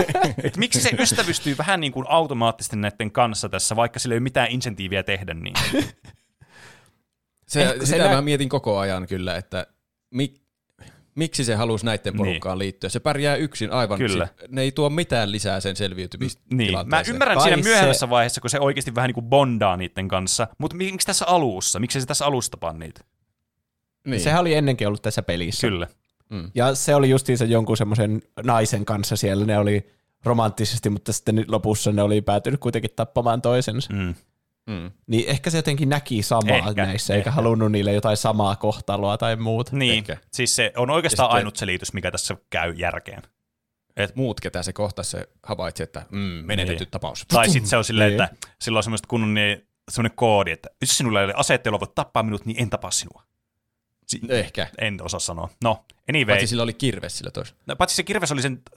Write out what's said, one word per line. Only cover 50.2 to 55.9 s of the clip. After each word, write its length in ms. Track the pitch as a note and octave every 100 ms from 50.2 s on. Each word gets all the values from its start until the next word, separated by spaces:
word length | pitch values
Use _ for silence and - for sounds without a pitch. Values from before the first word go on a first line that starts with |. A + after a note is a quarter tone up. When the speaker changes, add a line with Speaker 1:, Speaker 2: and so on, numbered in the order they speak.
| A#2 G#2 F2+
Speaker 1:
että 180 | D#2+ - -
jos 160 | C3 -
sinulla 220 | B2+ G2+
ei 60 | G2
ole 80 | G2+
aseita, 300 | C#3+ B2+ A#2
jolla 100 | G#2
voit 160 | G2+ -
tappaa 280 | - A#2
minut, 220 | A2 G#2 A2+
niin 160 | A#2
en 80 | A2
tapaa 220 | G#2+ F#2
sinua. 320 | - E2+ - _ _ _ _ _ _ _ _ -
Si-, 120 | - A#2
Speaker 2:
Ehkä. 380 | A#2+ G2+ - D#2+ -
Speaker 1:
en 240 | G#2+ F#2+
osaa 160 | E2+ F2
sanoa. 300 | - E2+ E2+ -
No, 220 | A2+ A2 _